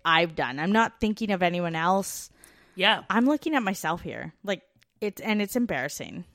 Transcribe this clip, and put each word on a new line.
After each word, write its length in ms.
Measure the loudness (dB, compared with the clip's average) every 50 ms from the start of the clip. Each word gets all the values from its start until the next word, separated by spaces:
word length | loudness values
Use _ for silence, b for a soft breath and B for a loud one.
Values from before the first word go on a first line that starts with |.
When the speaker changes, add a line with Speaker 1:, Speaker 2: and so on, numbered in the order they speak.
| _
Speaker 1:
I've 320 | 4 4 4 4 2 0
done. 240 | -2 -4 -2 -2 -2
I'm 100 | 0 2
not 280 | 4 4 2 2 0 _
thinking 320 | -2 -2 -2 -2 -2 -2
of 100 | 0 2
anyone 320 | 2 2 2 0 -2 -2 -2
else. 560 | 0 2 2 2 2 0 -4 -8 -12 -14 -16 b b b b b b b b b
Speaker 2:
Yeah. 260 | 0 2 2 2 2 -2 0
Speaker 1:
I'm 160 | 2 4 4
looking 300 | 4 2 2 0 0 0
at 80 | 0 0
myself 360 | 0 -2 -2 -2 -4 -4 -4
here. 320 | -6 -10 -10 -10 -10 -12 -14 _ -6
Like, 180 | -6 -6 -6 _ _ _ _ _ _ _ _
it's, 200 | -6 -6 -6 -6
and 220 | -4 -2 0 0
it's 140 | -2 -2 0
embarrassing. 680 | -2 0 0 -2 -4 -4 -6 -6 -10 -12 -12 -12 -14 -14 -14